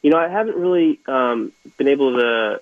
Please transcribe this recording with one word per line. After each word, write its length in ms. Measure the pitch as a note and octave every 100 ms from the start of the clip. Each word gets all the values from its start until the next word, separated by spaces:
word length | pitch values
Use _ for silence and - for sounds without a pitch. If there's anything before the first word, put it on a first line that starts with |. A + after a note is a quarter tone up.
you 80 | D3+
know, 80 | E3
I 100 | E3+
haven't 280 | G3 A3 F3+
really, 440 | F3+ F3+ D#3+ - -
um, 460 | C3 B2 A#2 G2+ _ - -
been 120 | C3+
able 280 | C#3+ C3+ B2
to 420 | A#2+ A#2 G#2+ G2+